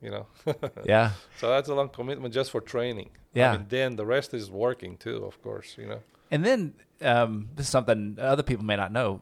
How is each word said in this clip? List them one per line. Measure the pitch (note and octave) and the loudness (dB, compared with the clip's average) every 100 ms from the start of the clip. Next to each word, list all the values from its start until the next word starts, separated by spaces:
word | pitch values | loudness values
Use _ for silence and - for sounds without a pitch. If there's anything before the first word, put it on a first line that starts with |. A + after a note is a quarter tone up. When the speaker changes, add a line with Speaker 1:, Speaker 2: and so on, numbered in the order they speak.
Speaker 1:
you | G#2+ | -10
know. | G#2 G#2+ - - | -10 -12 -8 -6
<laughs> | - C#3 - G2+ | -4 -6 -4 4
Speaker 2:
Yeah. | G#2+ A2+ G2 - - | 4 4 0 -10 -4
Speaker 1:
So | A#2 | 2
that's | C3 C#3 | 2 2
a | C#3 | 0
long | C#3 | -2
commitment | - B2 C#3+ B2+ | -4 -8 -6 -4
just | A#2 C3+ | -2 -2
for | A#2+ | -4
training. | - B2+ B2 A2 - - - B2 | -4 -2 -2 -4 -10 -18 -4 4
I | |
Speaker 2:
Yeah. | B2+ | 4
Speaker 1:
mean, | G#2 G2+ | 4 0
then | B2+ C3 A2+ | 0 0 -2
the | G#2+ | 0
rest | C3 C#3 | 0 0
is | B2 G2 | -6 -6
working | F#2+ A#2+ B2+ F2 F#2+ | -2 0 0 -8 -12
too, | A#2 A#2 G2 | -8 -8 -8
of | - | -12
course, | A2 G#2 - - | -10 -10 -12 -14
you | A2 | -12
know. | A2 - _ _ | -12 -14 _ _
Speaker 2:
And | D3+ | 0
then, | F#3+ B3+ E3 - _ - | 2 2 0 -8 _ -2
um, | C#3 A#2+ A#2 A2 G#2+ D3 | 2 4 4 0 -6 -6
this | C3+ | 0
is | |
something | C3 B2 A2 G#2 G2+ | 2 4 2 0 -2
other | C3 C#3 | 2 2
people | C#3+ A#2+ G#2+ | 2 0 0
may | G2+ | 0
not | F#2+ | 0
know, | A2 A#2 G2 | 0 0 -2